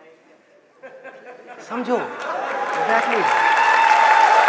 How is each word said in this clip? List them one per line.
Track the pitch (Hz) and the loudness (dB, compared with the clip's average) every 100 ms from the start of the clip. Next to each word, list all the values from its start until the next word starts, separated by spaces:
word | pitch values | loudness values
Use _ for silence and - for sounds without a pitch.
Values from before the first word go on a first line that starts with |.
| 160 _ _ _ _ _ _ _ 262 - 262 254 - - - - - | -20 _ _ _ _ _ _ _ -20 -20 -20 -20 -20 -20 -20 -20 -12
समझो, | 240 240 240 | -8 -4 -4
exactly। | - - - - - - - - - 339 - 427 - - - - - - - 294 - - - 440 | -4 -10 -8 -8 -6 -6 -6 -4 0 0 0 -2 0 0 0 0 2 2 4 4 4 4 4 4